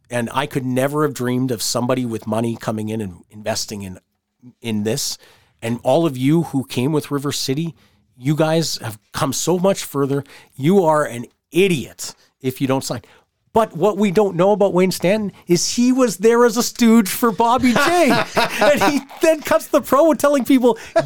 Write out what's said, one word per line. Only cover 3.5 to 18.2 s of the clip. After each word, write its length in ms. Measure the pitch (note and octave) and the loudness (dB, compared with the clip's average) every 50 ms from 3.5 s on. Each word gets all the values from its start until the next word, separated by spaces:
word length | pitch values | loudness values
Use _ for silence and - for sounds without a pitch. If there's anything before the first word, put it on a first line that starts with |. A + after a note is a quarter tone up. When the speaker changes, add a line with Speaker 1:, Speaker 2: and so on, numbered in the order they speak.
| A2 - - - A2+ G2+ G2 | -4 -4 -6 -8 -10 -12 -12
Speaker 1:
in, 160 | F#2 F#2 F#2 _ _ _ _ _ _ _ _ _ B2 - _ | -12 -14 -16 _ _ _ _ _ _ _ _ _ -20 -20 _
in 220 | - A#2 G#2+ G#2+ G#2 | -6 -4 -4 -2 -2
this. 340 | A2 A#2 C#3 - - - - - - _ _ _ _ _ _ | -2 -2 -4 -4 -8 -8 -12 -16 -20 _ _ _ _ _ _
And 180 | - A2+ A#2+ A#2+ - | -6 -6 -6 -2 0
all 220 | C3 C3 E3 E3 | 0 2 2 2
of 120 | D#3+ C3 | 0 -2
you 260 | B2+ C3 C#3 D#3 E3+ D#3+ | 0 0 2 2 2 0
who 220 | - - C3+ A#2+ | 0 -4 -4 -4
came 260 | - - C3 B2 D3 | -4 -4 -4 -2 0
with 180 | E3 D3 - - | -2 -2 -4 -4
River 220 | C#3+ C#3 C3+ C#3+ | -6 -6 -4 -4
City, 440 | C3 - - - C3 D3 E3+ E3 - _ _ _ _ _ _ _ _ | -6 -4 -4 -4 -4 -4 -4 -6 -10 _ _ _ _ _ _ _ _
you 180 | B2+ B2 C#3 D#3 | -6 -4 -2 0
guys 420 | D3 D#3+ D#3 D#3+ E3 D#3 - - - | 0 0 0 0 0 -2 -2 -6 -8
have 180 | - A2+ G#2+ - _ _ - | -10 -12 -12 -12 _ _ -6
come 180 | - D#3 C#3 B2 | -4 -4 -4 -4
so 240 | - - D#3+ F3 | -4 -2 -2 -2
much 260 | F3+ F3 G3 F#3+ - - | 0 0 0 0 -2 -6
further. 380 | - - C#3 C#3 C3 C#3 C#3 C#3 - - - - _ _ | -6 -4 -4 -2 -2 -2 -4 -6 -8 -16 -20 -20 _ _
You 280 | - C3 D#3 G3 G3+ F3+ | -2 0 4 4 4 4
are 200 | D#3 D#3 D3+ D3 | 4 4 2 0
an 200 | A2 A#2+ A#2+ A#2 - _ _ _ _ | -2 -4 -10 -12 -12 _ _ _ _
idiot 600 | - E3 G3 G3 F3 B2+ F#2 D#2 - - - - - _ _ _ _ _ | 0 2 2 2 0 -2 -4 -10 -12 -14 -14 -14 -14 _ _ _ _ _
if 180 | - C3 - - | -6 -6 -4 -2
you 60 | C#3 | 0
don't 160 | B2 C3+ C3+ - | 0 0 -2 -2
sign." 180 | - - A2+ - _ _ _ _ _ _ _ _ _ - | -4 -8 -10 -10 _ _ _ _ _ _ _ _ _ 0
But 220 | A3+ A3 A3 - | 0 0 0 -2
what 220 | D#3+ E3+ G#3+ G3+ | 0 0 0 2
we 140 | G3 G#3+ G3+ | 2 0 0
don't 240 | E3 G#3 G#3+ G3 F3 | 2 0 0 0 0
know 160 | D#3+ F3+ G3 | 2 2 2
about 200 | G#3 F#3 G3+ G3 - | 2 2 0 0 2
Wayne 160 | F3+ F#3 F#3 | 2 0 0
Stanton 400 | E3+ - - F3 G#3 A3 G#3 F#3+ - - _ | 0 0 0 0 0 0 -4 -6 -10 -10 _
is 220 | - F3 E3+ - - - | 0 0 0 0 -2 0
he 140 | A#3+ A#3+ B3+ | 0 2 2
was 260 | B3+ C4 B3+ A#3 - | 4 2 2 0 0
there 280 | - F#3+ A3+ A#3 A#3 A#3+ | 2 2 4 4 4 4
as 120 | A#3+ G3 | 4 2
a 40 | A#3+ A3+ | 0 -2
stooge 460 | - - - A#3+ A3+ A3 A#3 G3+ F3+ | -4 0 2 4 6 6 6 4 2
for 220 | - - B3+ A#3 | -2 -2 0 0
Bobby 420 | F#3+ - A#3 A#3 A#3+ C4 B3+ B3 A3+ | 2 2 2 2 2 2 2 2 2
J. 500 | C#4 C#4+ E4 F4 F4+ E4 B3+ A#3 A3+ | 2 2 2 4 4 4 4 2 2